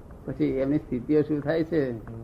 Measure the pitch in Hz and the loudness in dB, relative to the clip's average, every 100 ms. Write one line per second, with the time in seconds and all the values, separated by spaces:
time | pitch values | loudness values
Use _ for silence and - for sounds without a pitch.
0 | - - - 135 147 131 135 151 - 123 | -18 -12 -8 -2 0 2 2 0 0 -4
1 | 120 151 151 147 143 165 160 165 131 117 | 2 4 4 0 0 0 2 0 0 -2
2 | 101 113 | -8 -12